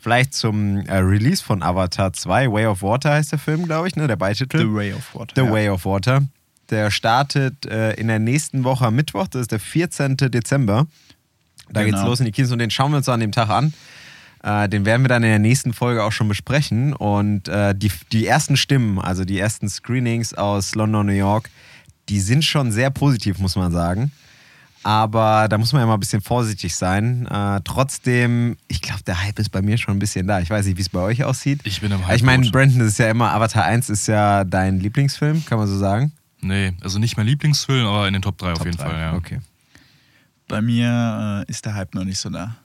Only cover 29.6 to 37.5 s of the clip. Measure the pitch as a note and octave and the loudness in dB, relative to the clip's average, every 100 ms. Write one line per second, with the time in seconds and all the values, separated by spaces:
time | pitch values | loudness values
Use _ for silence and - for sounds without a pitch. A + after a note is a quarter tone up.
29.6 | G2 A2+ - G2+ G2+ - F#2 G2+ E2 G#2+ | 0 0 0 -2 -2 -2 -2 0 0 0
30.6 | G2+ F2+ F#2 F2+ F#2 A#2+ - C3+ - C#3+ | 0 -2 -2 -2 -2 0 -2 -2 -2 -4
31.6 | - F#2 G#2 G2+ F#2 A#2 B2+ B2+ B2+ C3 | -4 -6 -2 -2 0 2 4 4 4 4
32.6 | C3+ B2 A2 G#2 A2+ A2 A#2 G2 A2+ A2 | 6 6 2 2 2 4 2 2 2 2
33.6 | F2 A#2 B2 G#2+ - G#2+ G#2 G2+ G2 F#2+ | 2 2 0 -4 0 2 4 4 2 0
34.6 | F#2 F#2+ G2 A2 C#3 - D3+ D#3 D3+ A#2 | 2 0 0 0 0 0 0 0 -2 -2
35.6 | G#2 G2 G2 G2+ C#3+ - _ _ F#2 G2 | 0 0 0 2 0 -4 _ _ -4 0
36.6 | F#2+ F2 G2 F#2+ A#2 - A2 C#3+ D3+ | -2 -4 -6 -2 -2 0 0 2 2